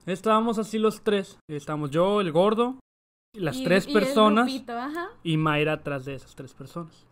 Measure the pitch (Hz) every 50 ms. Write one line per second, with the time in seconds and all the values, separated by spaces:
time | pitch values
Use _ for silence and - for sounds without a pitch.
0 | - 170 185 180 190 220 220 220 226 233 220 214 214 - - 220 220 214 - -
1 | - 220 208 202 190 - - - _ - 151 147 - - 151 151 151 139 135 160
2 | 175 196 208 208 196 170 143 165 185 214 226 208 240 247 262 262 - _ _ _
3 | _ _ _ _ _ _ - 220 185 147 131 - - 170 262 196 - - 285 214
4 | - 262 285 233 214 214 208 220 247 254 262 269 - - 233 233 247 285 302 339
5 | 349 403 466 - - 170 160 156 156 156 147 147 151 156 156 151 151 147 143 139
6 | 127 139 139 127 - - - - 139 123 - - 135 135 - 170 170 160 _ _
7 | _ -